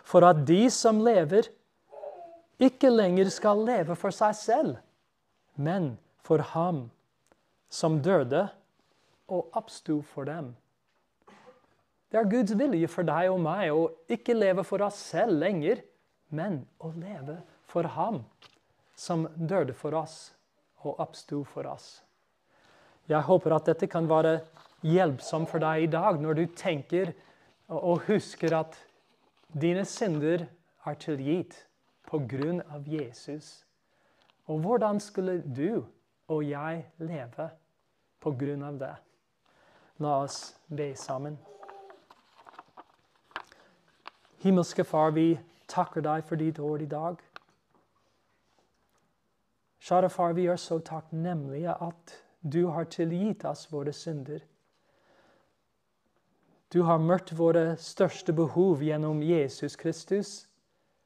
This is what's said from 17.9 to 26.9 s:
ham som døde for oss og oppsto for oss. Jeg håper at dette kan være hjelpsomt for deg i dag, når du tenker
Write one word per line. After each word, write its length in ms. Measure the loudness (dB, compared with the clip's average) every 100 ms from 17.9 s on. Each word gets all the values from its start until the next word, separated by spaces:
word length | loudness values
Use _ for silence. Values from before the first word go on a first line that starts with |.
ham 300 | -2 -4 -4 -8 _ -20 _ _ _ _
som 300 | -14 -4 -2 -4
døde 400 | -4 -2 0 0
for 220 | -2 -4 -4
oss 340 | -4 -10 -20 _ _ _ _ _
og 160 | -8 -6
oppsto 380 | -8 -10 -8 -8
for 240 | -8 -10 -10
oss. 220 | -12 -16 -20 _ _ _ _ _ _ _ _ _ _ -2
Jeg 160 | 0 4
håper 260 | 4 4
at 140 | 2 2
dette 220 | 0 0
kan 160 | -2 2
være 300 | 4 4 2 -2 -20 -20 _ 2
hjelpsomt 640 | 4 4 0 -4 -4 -2
for 100 | -2
deg 220 | 0 0
i 80 | 0
dag, 300 | 2 2 0
når 160 | 0 0
du 60 | -2 -4
tenker 540 | -4 -4 -2